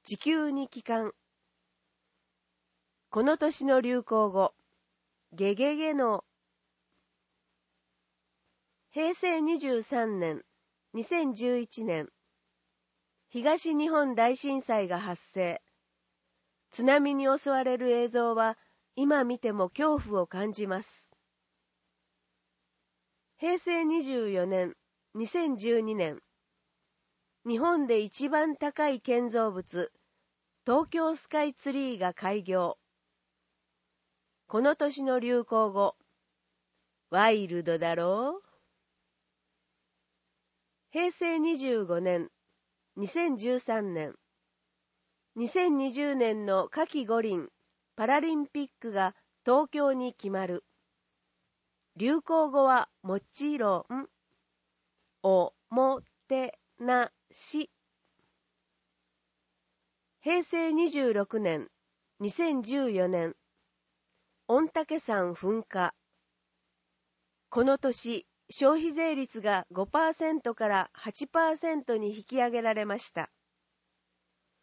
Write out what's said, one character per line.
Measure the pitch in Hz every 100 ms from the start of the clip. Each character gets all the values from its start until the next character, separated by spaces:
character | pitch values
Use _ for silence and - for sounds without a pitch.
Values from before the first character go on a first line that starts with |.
地 | - 202
球 | 294 320 302
に | 277 269
帰 | 240
還。 | 233 226 214 - _ _ _ _ _ _ _ _ _ _ _ _ _ _ _ _ _ _ _
こ | 214
の | 269 311
年 | 311 - 269
の | 262
流 | 240 247
行 | - 220 208
語、 | 190 185 - _ _ _ _ _ _ _
ゲ | 165 196
ゲ | 202 277 302
ゲ | 311
の。 | 285 240 202 - _ _ _ _ _ _ _ _ _ _ _ _ _ _ _ _ _ _ _ _ _ _ _ _ _ _
平 | 294 320
成 | 349 359 330
二 | 302 330
十 | 277 240
三 | 214 254 220 196
年、 | 170 151 - _ _ _ _
二 | 220
千 | 226 349 294
十 | 208 247 247
一 | 226 -
年。 | 220 165 147 _ _ _ _ _ _ _ _ _ _ _ _
東 | 240 262 339 330
日 | 294 302
本 | 311 277
大 | 226 233 254
震 | 285 269
災 | - 220 185
が | 175
発 | 202 175
生。 | - 190 180 170 - _ _ _ _ _ _ _ _ _ _
津 | -
波 | 254 285 285
に | 277 269
襲 | 277 285
わ | 269
れ | 254 247
る | 247
映 | 240 240
像 | 240 233
は、 | 226 226 220 _ _ _ -
今 | 277 294
見 | 247 247
て | 226
も | 208 185
恐 | - 302 294
怖 | 208 202
を | 175
感 | 185 208
じ | 208 202
ま | 185
す。 | - - - _ _ _ _ _ _ _ _ _ _ _ _ _ _ _ _ _ _ _ _ _ _ _
平 | 330 349
成 | - 339
二 | 311 330
十 | 269 254 214
四 | 185 180
年、 | 185 180 - _ _ _
二 | 214 220
千 | 349 330 240
十 | 220 233
二 | 220
年。 | 214 160 139 - _ _ _ _ _ _ _ _ _ _ _ 233
日 | 226
本 | 330 339 262
で | 226
一 | 208 - 277
番 | 302 311 285
高 | 294 277 302
い | 254
建 | - 240 240
造 | 226 220
物、 | 185 - 175 170 - _ _ _ _ _ _ -
東 | 262 320
京 | 330 320
ス | 320 -
カ | 302
イ | 294
ツ | - 277
リ | 269 269 220
ー |
が | 180
開 | - 196 208
業。 | 185 185 175 - _ _ _ _ _ _ _ _ _ _ _ _ _ _ _ _ -
こ | 214
の | 277 311
年 | 294 277
の | 269 254
流 | 240 247
行 | 233 220 214
語、 | 196 202 - _ _ _ _ _ _ _ _ _ _ _
ワ | 180 220
イ | 220 190
ル | 175
ド | 165 165
だ | 170
ろ | 165 170 202 262 381
う？ | - _ _ _ _ _ _ _ _ _ _ _ _ _ _ _ _ _ _ _ _ _ _ _ _
平 | 311 359
成 | - 339 330
二 | 320 302
十 | 262 226
五 | 185 175
年、 | 185 175 - _ _ _ _ _ _ -
二 | 202
千 | 339 339 247
十 | 226 254
三 | - 220 208
年。 | 165 147 - _ _ _ _ _ _ _ _ _ _ _
二 | 226 233
千 | 370 359 285
二 | 269
十 | 247 294
年 | 269 233 214 202
の | 190 160
夏 | 302 330
季 | 294 214
五 | 233
輪、 | 220 180 143 _ _ _ _
パ | - 226
ラ | 285
リ | 330
ン | 311 285
ピ | 294
ッ | 277 _
ク | 233
が | 196 185 - _ _
東 | - 262 302
京 | 302 285
に | 262 254
決 | - 202
ま | 196 185
る。 | 175 - _ _ _ _ _ _ _ _ _ _ _ _ 165
流 | 233 311
行 | - 330 302
語 | 277
は | 269 254 - _
も | 190 196
ち | - - 285 294
ろ | 214 175 -
ん、 | 262 - _ _ _ _ _ _ _ _ _ _ _
お | 190 190 175 - _
も | 233 262 269 - _ -
て | 262 254 - _ -
な | 240 247 233 - _
し。 | - - 294 294 _ _ _ _ _ _ _ _ _ _ _ _ _ _ _ _ _ _ _ _ _ _ _ _ _
平 | 294 349
成 | 320 339 330
二 | 311 339
十 | 277 254
六 | 202 196 226
年、 | 196 156 - _ _ _ _ -
二 | 202
千 | 247 330 269
十 | 214 277 254
四 | 196 180
年。 | 180 165 - _ _ _ _ _ _ _ _ _ _ -
御 | 247 320
嶽 | 320 311 302
山 | - 208 180
噴 | 175 185 220 -
火。 | 196 180 - _ _ _ _ _ _ _ _ _ _ _ _ _ _ _
こ | 240
の | 262 269
年、 | 269 233 233 226 - _ -
消 | - 277
費 | 311 330
税 | 302 330 277
率 | 262 226
が | 202 196 -
五 | 180 202
パ | 302 320
ー |
セ | 320 320
ン | 320
ト | 233
か | 226 214
ら | 196 -
八 | - 220 - 285
パ | 330 320
ー | 311
セ | 330
ン | 311
ト | 247 226
に | 208 214
引 |
き | - 254
上 | 240
げ | 240
ら | 226
れ | 214
ま | 208 202
し | -
た。 | 170 156 _ _ _ _ _ _ _ _ _ _ _ _ _